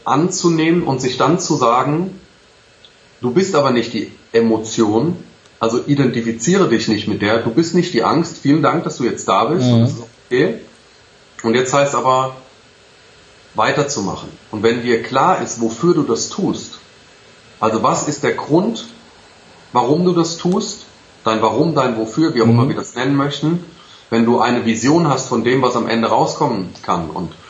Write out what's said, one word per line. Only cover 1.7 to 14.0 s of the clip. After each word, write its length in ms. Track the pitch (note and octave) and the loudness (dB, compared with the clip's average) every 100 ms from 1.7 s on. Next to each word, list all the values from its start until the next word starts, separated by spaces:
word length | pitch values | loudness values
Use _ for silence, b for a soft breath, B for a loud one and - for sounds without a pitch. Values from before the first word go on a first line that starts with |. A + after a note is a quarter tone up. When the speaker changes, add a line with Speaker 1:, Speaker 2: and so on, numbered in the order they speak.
| B2 C#3 D#3 F#3+ - - _ _ _ _ _ - _ _ - | 2 0 -2 -4 -10 -20 _ _ _ _ _ -20 _ _ -6
Speaker 1:
„Du 120 | B2 | -2
bist 220 | F3 G3 | 0 2
aber 160 | D3 C3+ | 2 2
nicht 220 | A#2+ - | 2 -2
die 200 | G#2+ - - - | -6 -8 -12 -2
Emotion, 840 | A#2 A2+ A2 - - G#2+ A2 D#3 F3 - - - - | 2 2 0 -2 0 2 2 0 -4 -10 -20 -20 -4
also 200 | A2+ B2 - | -2 -2 0
identifiziere 840 | C#3 B2 A#2 A2+ A2+ E3+ F#3+ D3+ | 2 2 0 -4 -2 2 2 4
dich 200 | A2+ - | 2 0
nicht 200 | G#2 G#2 | -2 -2
mit 140 | G2+ | -2
der, 160 | G2+ A2+ | 0 0
du 120 | A#2 | 0
bist 240 | - E3 | 0 2
nicht 180 | F3+ E3+ | 0 0
die 100 | A#2 | 0
Angst, 340 | G2 C#3 D#3 - | 0 0 -2 -2
vielen 240 | C#3 D#3 | 2 2
Dank, 220 | C3+ D3+ | 2 0
dass 140 | E3+ - | -4 -4
du 60 | |
jetzt 220 | A#2 F#2+ - | -4 -2 0
da 180 | F#2+ A2+ | 0 2
bist, 200 | C#3+ B2 | 2 4
Speaker 2:
Mhm. 80 | |
Speaker 1:
und 60 | A#2 | 4
das 80 | A#2 | 2
ist 100 | - - - - | -2 -12 -18 -4
okay. 260 | B2 F3+ A#3 - - - _ _ _ _ - | 0 0 -2 -12 -20 -20 _ _ _ _ -8
Und 120 | A2+ | -2
jetzt 180 | A#2+ B2+ | 0 2
heißt 220 | C#3+ C#3 | 2 2
aber, 420 | A#2+ C3 C3 C3 - - - _ _ - - - - - - - | 0 2 2 0 -6 -20 -20 _ _ -20 -20 -20 -20 -20 -20 -12
weiterzumachen.“ 720 | G#2 A#2+ D3 C#3 A2+ | -2 0 0 -2 -4